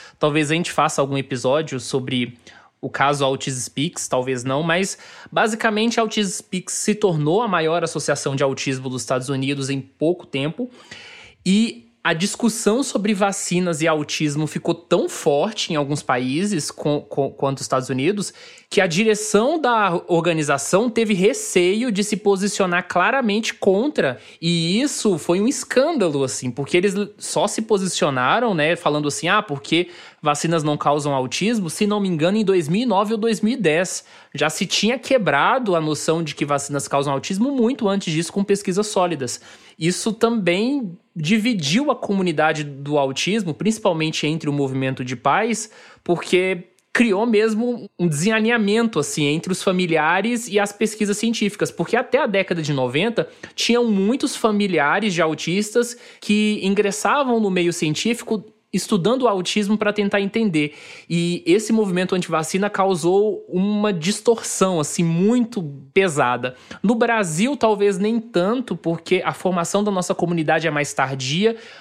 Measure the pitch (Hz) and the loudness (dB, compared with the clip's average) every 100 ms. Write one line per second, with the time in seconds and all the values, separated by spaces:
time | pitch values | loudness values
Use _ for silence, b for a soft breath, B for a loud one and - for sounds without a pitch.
0 | B - 151 151 143 160 175 - 147 - | B -2 0 2 0 0 0 0 0 2
1 | 139 139 131 127 127 147 156 131 - 139 | 0 -2 -4 -2 0 0 -2 -6 -4 -4
2 | 127 127 120 - B B B _ 135 - | -2 -2 -4 -8 B B B _ -6 0
3 | 143 143 135 135 - 127 - - 160 - | 2 2 0 0 -4 -6 -6 -4 -4 -6
4 | - 131 127 127 131 135 165 170 190 - | -4 -2 -2 -4 -2 -2 0 0 -2 -6
5 | B B B - 220 220 233 214 233 226 | B B B 0 2 0 0 2 0 0
6 | 220 220 196 - - 185 - - - 208 | 0 0 -2 -4 -8 -8 -6 -4 -2 2
7 | 202 156 147 190 233 180 160 170 165 156 | 2 2 2 2 2 0 0 0 -2 -2
8 | 147 143 147 135 139 127 143 131 131 127 | -2 -2 -2 0 0 0 -4 -4 -4 -6
9 | - 127 127 131 135 143 135 139 - - | -4 -4 -2 -2 -2 -4 -4 -6 -8 -2
10 | 151 175 - 135 147 - 247 B B B | -2 -2 -4 -4 -4 -4 -8 B B B
11 | B B B _ 180 202 226 - - _ | B B B _ 2 2 2 -2 -18 _
12 | - 165 190 - 233 220 202 233 277 240 | -2 -2 -4 -2 -2 0 0 0 0 -2
13 | 202 196 202 190 - 180 180 156 165 156 | 0 2 0 0 -2 0 0 0 2 2
14 | 147 - 151 143 156 - - 165 - 175 | 0 -2 -2 0 -4 -2 -4 -4 0 2
15 | 285 - 160 143 196 220 - 151 139 147 | 2 -2 0 2 0 -4 -4 -2 -2 -2
16 | - 127 127 143 208 175 - - 151 147 | -2 0 0 -2 -2 -2 -4 -4 -2 -2
17 | - - 139 - 139 135 - 131 127 127 | -4 -4 -4 -2 -4 -2 -6 -6 -4 -2
18 | 147 208 - B B B - - 185 160 | -2 -2 -6 B B B -4 0 2 2
19 | 220 208 214 202 240 330 262 226 196 170 | 2 0 2 2 2 2 2 2 2 0
20 | - 175 170 160 147 139 - 185 247 233 | 0 0 2 0 0 0 2 2 2 0
21 | 214 190 196 269 - 185 180 214 254 196 | 0 2 2 2 0 2 2 2 0 -2
22 | 202 190 202 190 202 - 185 175 180 180 | -2 0 2 2 0 0 0 0 0 2
23 | 196 269 233 208 226 - 208 190 285 277 | 2 2 0 0 -2 0 2 4 2 0
24 | 151 123 B - 165 170 165 208 285 - | -2 -2 B -6 -2 0 2 0 0 0
25 | 220 160 - 180 220 294 - 247 294 311 | 0 0 2 2 2 -2 0 2 2 2
26 | 175 143 131 - 127 117 135 175 202 190 | 0 0 -2 -2 -6 -6 0 2 2 0
27 | 202 - - 151 202 - 220 202 190 - | -4 -8 -6 -2 0 -2 0 0 0 0
28 | 165 131 127 208 240 170 151 175 160 151 | 0 2 2 2 2 2 0 0 0 0
29 | 147 - 165 208 208 139 - 160 175 B | -2 -2 0 0 0 -6 0 0 0 B
30 | B B 151 143 165 165 151 147 151 147 | B B -2 0 0 0 0 0 2 2
31 | 143 135 127 - 196 233 170 - 208 208 | 2 0 -2 -2 0 0 -2 -2 0 0
32 | 196 165 170 214 190 190 147 190 254 190 | 0 0 2 2 2 2 2 0 2 2
33 | 208 226 226 214 214 269 165 156 185 - | 0 0 0 0 0 2 2 2 0 -6
34 | B B B 139 147 - 185 - 202 254 | B B B -2 -2 -2 -2 0 0 0
35 | - 262 165 139 175 254 220 170 156 147 | 2 2 4 2 2 2 2 0 0 -2
36 | - 160 160 - 143 143 - 143 - 143 | 0 0 -2 -4 -2 -2 -2 -6 -2 0
37 | 143 139 - 196 262 269 220 277 196 196 | 0 -2 -2 -2 0 2 0 2 0 0
38 | 185 156 165 202 196 202 202 185 214 196 | -2 -2 -2 -2 0 0 0 -2 0 0
39 | 180 156 120 - B B B - 160 180 | 0 0 -6 -8 B B B -4 -2 -2
40 | 226 214 226 233 175 180 240 285 208 170 | -4 0 0 2 2 2 2 -2 -4 -10
41 | _ 175 156 220 220 208 139 196 294 247 | _ -4 0 2 2 0 0 0 0 -2
42 | - 196 180 151 156 156 147 139 143 147 | -2 0 0 2 2 0 -6 -8 -2 0
43 | 135 131 175 220 175 143 180 214 202 160 | 0 -2 -2 -2 -2 -2 -2 0 0 0
44 | 156 156 151 160 156 143 135 131 135 131 | -2 -2 -2 -2 -2 -2 -2 -2 -2 -4
45 | 127 127 139 165 226 214 - B B B | -6 -4 0 2 0 -2 -6 B B B
46 | - 170 - 180 185 185 - _ _ - | -2 -2 2 2 2 -2 -8 _ _ 2
47 | 233 185 240 208 226 214 240 233 208 - | 2 2 2 2 2 0 -2 -4 -8 -2
48 | 175 143 190 220 220 240 202 220 233 170 | -2 0 2 2 4 2 2 2 2 0
49 | 143 - 143 156 185 185 - 185 180 160 | -2 0 0 0 -2 -2 0 0 2 2
50 | 151 185 214 240 233 202 202 - 220 - | 2 2 0 -2 -2 0 0 0 -2 0
51 | 208 202 226 226 202 - 151 - 170 233 | -2 0 -2 0 -2 -2 -4 -4 -2 -2
52 | 247 262 277 196 190 175 151 139 127 139 | 2 2 2 0 0 -2 -2 0 0 0
53 | 220 226 - B B - - 240 240 196 | 0 0 -4 B B -4 2 2 4 2
54 | 196 277 277 - 226 208 202 160 143 180 | 2 0 -2 0 0 2 2 2 2 2
55 | 214 170 160 151 - 185 208 240 240 - | 0 0 0 -2 -2 -2 0 0 -2 -6
56 | B B - 208 214 214 190 196 202 196 | B B 0 2 2 0 0 2 0 0
57 | 208 269 262 233 202 180 175 165 160 151 | 0 2 2 2 2 2 0 0 -2 0
58 | 220 233 - 220 - _ _ 190 - 208 | -2 -2 -4 -6 -6 _ _ -6 0 0
59 | 170 254 247 196 175 214 202 214 208 208 | 2 2 2 0 -2 -2 0 0 0 0
60 | 202 202 196 226 220 156 147 B B B | 0 0 0 0 0 0 -2 B B B
61 | - 170 170 175 165 196 - 220 202 180 | -4 0 0 0 2 2 4 2 2 0
62 | 185 185 165 160 160 185 202 202 190 180 | 0 -2 0 -2 -2 -2 0 2 2 2
63 | 165 196 214 - - 175 202 208 208 175 | 2 2 2 -2 -4 -2 0 0 0 0
64 | 160 214 - 220 - - 190 175 147 - | -2 0 0 0 -2 0 2 2 -2 0
65 | 170 165 196 247 233 208 156 139 - 190 | 0 2 2 2 0 -4 -8 -10 -2 2
66 | 190 143 123 123 127 B B B 196 233 | 2 2 2 0 -4 B B B 0 2
67 | 233 226 185 156 247 285 220 202 202 185 | 2 2 0 0 0 2 2 4 2 2
68 | 214 233 226 175 185 254 - 175 170 165 | 0 -2 -2 0 0 0 -4 -6 -4 -4
69 | - 185 165 151 190 180 165 196 208 190 | 0 0 0 -4 -2 -2 0 0 0 -2
70 | 175 185 170 170 156 160 160 147 143 - | -2 -2 -2 0 0 0 0 -2 -2 -2
71 | 131 135 127 160 220 226 B B | -2 -4 -4 0 0 -2 B B